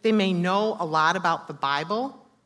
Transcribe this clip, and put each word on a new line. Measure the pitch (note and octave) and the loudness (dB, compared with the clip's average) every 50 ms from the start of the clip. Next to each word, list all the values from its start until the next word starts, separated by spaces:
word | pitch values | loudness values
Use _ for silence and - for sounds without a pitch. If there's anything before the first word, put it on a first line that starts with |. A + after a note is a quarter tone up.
They | - A3+ | 2 2
may | A3 G#3+ G3 F#3+ | 2 4 2 2
know | F#3 F3 F3 F3+ F#3+ G3+ G#3+ A3 G#3+ - | 2 0 0 0 0 0 0 0 -2 -4
a | F3 | -4
lot | D#3+ D#3 D#3+ D#3 D#3+ F3 | -2 0 2 2 2 2
about | F#3+ F3 E3+ E3 D#3 - | 2 0 -2 -2 -2 -6
the | - D#3 | -12 -10
Bible | C#3 - C#3 C#3 C#3+ D#3 E3+ G#3 A3+ B3+ C4+ C4+ - - _ _ _ _ | -6 -2 -2 -2 -2 -2 -2 -4 -4 -4 -6 -10 -16 -20 _ _ _ _